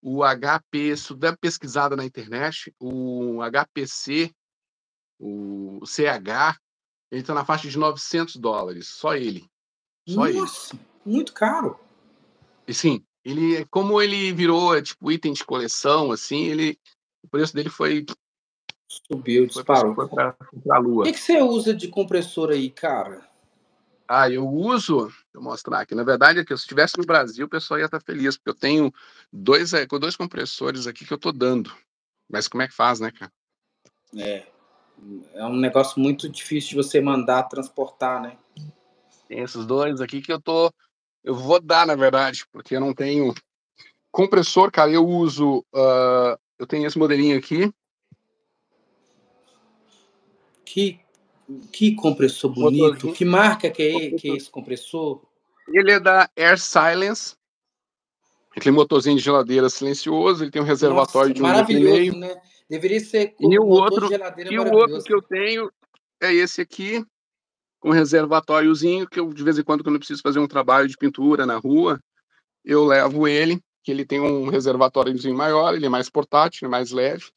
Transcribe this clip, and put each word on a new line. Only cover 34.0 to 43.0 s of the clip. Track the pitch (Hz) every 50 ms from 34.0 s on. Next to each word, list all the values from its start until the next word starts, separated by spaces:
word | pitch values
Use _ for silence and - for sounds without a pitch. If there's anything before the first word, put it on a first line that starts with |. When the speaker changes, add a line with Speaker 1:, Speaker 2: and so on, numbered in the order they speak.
| _ _ -
Speaker 2:
É. | 107 101 104 101 98 95 _ _ _ _ _ _ _ _ _ _ _ 104 101 101 92 - _ _
É | 98 110
um | 117 123
negócio | 127 131 127 127 135 135 135 - 143
muito | 135 139 143 139 - 151
difícil | 139 - - - 156 147 143 -
de | -
você | 139 139 139 - 147
mandar | 135 139 139 131 120 123 127 127 127
transportar, | - - 135 131 - _ - 135 135 _ _ 131 127 127 123
né? | 120 120 120 _ _ _ _ 151 151 151 _ _ _ _ _ _ _ _ _ _ _ _
Speaker 1:
Tem | 113 120
esses | 123 123 - 120 113
dois | 113 127 139 143 147 147 127
aqui | 131 117 - 139
que | 139 -
eu | 165 151
tô, | _ - 165 165 165 170 _ _ _ _ _ _ _ _ _ _
eu | _ - 131
vou | 123 131 131 170 175
dar, | 170 156 165 165 170
na | 160 151
verdade, | 139 135 131 131 135 135 131 127 - - _
porque | _ 110 - - 131
eu | 131
não | 139 139 131
tenho | -